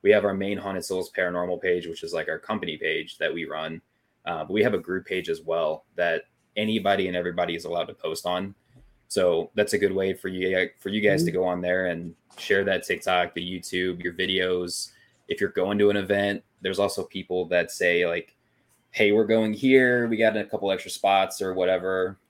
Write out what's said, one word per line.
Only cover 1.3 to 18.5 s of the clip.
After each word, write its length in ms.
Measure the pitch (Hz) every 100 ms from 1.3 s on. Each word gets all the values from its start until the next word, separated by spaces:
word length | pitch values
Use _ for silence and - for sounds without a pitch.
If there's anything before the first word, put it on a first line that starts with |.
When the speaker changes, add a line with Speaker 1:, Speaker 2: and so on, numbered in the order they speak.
| 87 90 87
Speaker 1:
page, 260 | 92 90 85
which 160 | 82
is, 100 | 82
like, 160 | 85 78
our 100 | 78
company 380 | - 107 87 76
page 400 | 80 78 78 -
that 160 | 82
we 100 | 85
run. 380 | 76 78 80 82 _ _ _ _ 82
Uh, 200 | 82 78
but 80 |
we 100 | 101
have 100 | 117
a 40 | 98
group 260 | 85 92 -
page 220 | 92 82
as 120 | 80
well 420 | 82 82 78 78 _ -
that 280 | 87 82 - _ _ -
anybody 500 | 107 110 98 98 92
and 80 | 90
everybody 360 | 87 87 87 82
is 100 | 80
allowed 180 | 85 85
to 80 |
post 320 | - - 82 87
on. 300 | 90 98 - _ - - _ _
So 440 | - 90 82 85 107
that's 180 | 104
a 40 | 101
good 140 | 98
way 220 | 95 95
for 160 | 92 95
you, 400 | 92 92 92 90 _
for 100 | 98
you 120 | 104
guys 220 | 104 98 170
to 60 |
Speaker 2:
Mm-hmm. 80 | 92
Speaker 1:
go 60 | 92
on 160 | 90
there 260 | 90 92 92
and 280 | 85 85 - _ -
share 260 | - 98
that 200 | 98 92
TikTok, 500 | - 90 - 90 85 -
the 60 | 87
YouTube, 560 | 90 - 90 92 87
your 120 | 87
videos. 800 | 85 92 92 92 90 90 - - _ _ _ -
If 120 | -
you're 80 | 98
going 260 | - 92 104
to 100 | 104
an 80 | 101
event, 460 | 95 101 101 101 _ _
there's 180 | 95 95
also 240 | 98 98
people 420 | 90 95 92 90 85
that 220 | 87 82
say, 360 | - 90 87 87
like, 280 | 85 - _ _